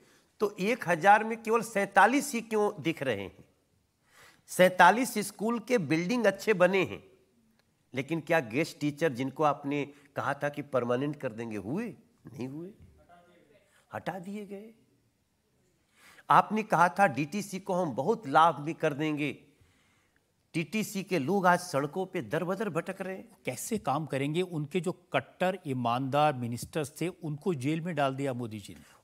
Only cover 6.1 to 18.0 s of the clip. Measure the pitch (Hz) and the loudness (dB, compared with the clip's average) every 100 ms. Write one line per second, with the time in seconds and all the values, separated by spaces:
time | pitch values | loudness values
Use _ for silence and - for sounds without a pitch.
6.1 | 247 208 196 - 196 180 190 135 95 - | 2 2 0 0 4 4 4 0 -4 -14
7.1 | _ _ _ _ _ _ _ _ 123 143 | _ _ _ _ _ _ _ _ -8 -4
8.1 | 165 - 165 120 120 160 - 147 147 160 | -4 0 0 0 -2 -4 -2 -4 0 -2
9.1 | 120 135 135 151 139 139 143 139 - - | -2 -6 0 0 0 -4 -4 -6 -10 -14
10.1 | - 117 139 147 143 139 127 120 123 143 | -8 -4 -4 -4 -6 -4 -2 0 -2 -2
11.1 | 147 131 110 117 107 92 170 233 - _ | -6 -8 -8 -8 -8 -6 -6 -8 -12 _
12.1 | _ - 123 127 147 180 220 - _ _ | _ -20 -12 -10 -10 -14 -18 -20 _ _
13.1 | - _ _ _ _ _ _ _ - - | -20 _ _ _ _ _ _ _ -10 -8
14.1 | 190 180 208 196 202 220 226 _ _ _ | -10 -10 -12 -12 -16 -18 -20 _ _ _
15.1 | _ _ _ _ _ _ _ _ _ - | _ _ _ _ _ _ _ _ _ -20
16.1 | - - 151 185 214 214 160 180 180 196 | -14 4 6 6 0 0 4 2 4 2
17.1 | 123 147 208 - 185 - 180 180 117 | 2 -4 -6 -8 -10 -4 -2 -2 -2